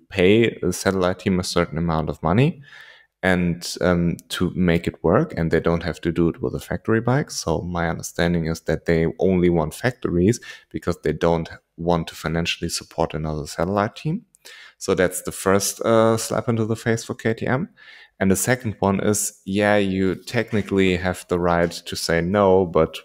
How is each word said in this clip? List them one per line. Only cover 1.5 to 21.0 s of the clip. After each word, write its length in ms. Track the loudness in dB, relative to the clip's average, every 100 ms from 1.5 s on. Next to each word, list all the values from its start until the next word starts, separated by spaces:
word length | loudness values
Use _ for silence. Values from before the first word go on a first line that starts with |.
| -2 -2 -2
amount 320 | -2 -2 -2
of 120 | -4
money 400 | 0 2 2 0 -14 -20 -20 -20 _ _
and, 560 | 0 2 0 -2 -6 -2
um, 380 | 0 2 0 -2 -8
to 240 | -4 -4
make 320 | 0 2 2 -2
it 160 | -4
work, 320 | 0 2 0 -2
and 120 | 0
they 100 | 0
don't 240 | 2 0
have 180 | -2 -4
to 100 | -4
do 160 | 0 0
it 140 | 0
with 120 | -6 -6
a 40 |
factory 400 | -8 -8 -2 0
bike. 320 | 0 -2 -2
So 300 | -6 -4 -4
my 260 | -2 -4 -4
understanding 600 | -4 -8 -2 0 0 -2
is 140 | -4
that 240 | -4 -4 0
they 220 | 2 2 0
only 300 | 2 4 4
want 240 | 2 0
factories 680 | -2 -4 -4 -2 2 2 2 -4 -20 _
because 260 | -8 -6 -4
they 100 | -4
don't 360 | 0 2 0 -2 -12 _ -8
want 300 | 0 0 -2
to 80 | -8
financially 540 | -4 -4 -4 -4 -6
support 440 | -8 -10 -4 -4
another 320 | -2 -6 -6 -8
satellite 500 | -6 -2 0 -2 -4
team. 300 | -6 -6 -8 _ -20 -20 -20 _
So 160 | -4 0
that's 260 | 0 0
the 100 | -8
first, 480 | -4 2 2 0 -4
uh, 360 | 2 4 4 2
slap 320 | -2 -4 -2
into 160 | -2 -2
the 100 | -2
face 300 | -2 -2 -4
for 100 | -4
K 180 | -2
T 140 | -2 -2
M. 220 | -2 -4 _ -20 -20 -20 _
And 100 | 2
the 60 | 2
second 400 | 2 0 -2 -2
one 200 | 0 0
is, 420 | 0 0 -4 -8 -6
yeah, 320 | 0 2 4
you 380 | 2 0 0 -2
technically 840 | -4 -4 -2 -2 0 2 4
have 280 | 2